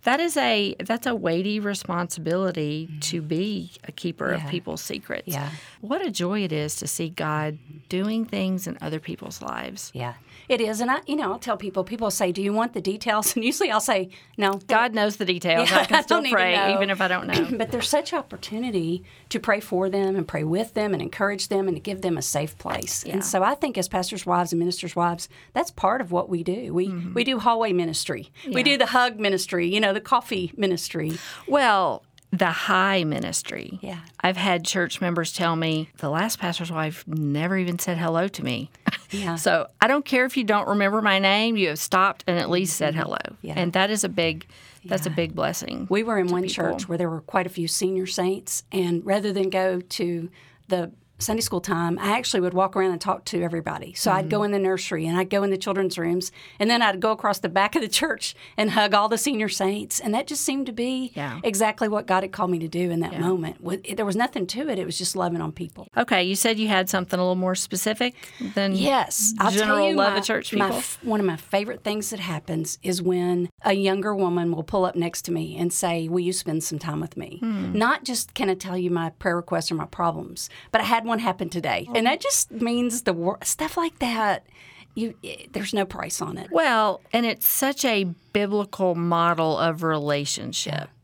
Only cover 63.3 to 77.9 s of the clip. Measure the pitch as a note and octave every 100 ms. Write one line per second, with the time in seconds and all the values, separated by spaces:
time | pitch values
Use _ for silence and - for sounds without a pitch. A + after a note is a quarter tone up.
63.3 | F#3 D#3+ - F3 F#3+ - G3 G#3 F#3+ B3
64.3 | C4 F#3 A3 D4+ G3+ E3 D#3+ F3+ F#3+ F3
65.3 | E3+ D#3 D#3 E3+ - - - B3 G3+ F3+
66.3 | G3 A#3 G#3+ G#3+ G3 F#3 F#3+ F3+ F#3 F3+
67.3 | F#3 F#3 F#3 - F#3 G#3+ G#3+ B3 - -
68.3 | - G3+ G3+ G3 F#3+ - C4 F#3 - G#3
69.3 | A3 G3 G3 G#3+ G#3 G3 G3 G3 G3+ G3
70.3 | A3 - G#3 G3 - - - A#3+ G#3+ F#3+
71.3 | D#3+ - G3+ G#3 - G#3 G#3 G#3 G#3 F3+
72.3 | D#3 - D#3+ D#3 - F#3+ F3+ F3 F3+ F3
73.3 | F3+ F3 _ - G3 G3 F#3+ G3+ G3+ F#3
74.3 | F3 E3+ E3 D#3 G3+ F#3 F3+ E3+ - -
75.3 | E3+ D#3+ D#3 E3+ - F3+ E3+ D#3+ F3 F3
76.3 | F3+ F3 D#3 D#3+ D3+ D#3+ D#3 D#3+ - -
77.3 | - A3+ G#3 F#3 G3 A3+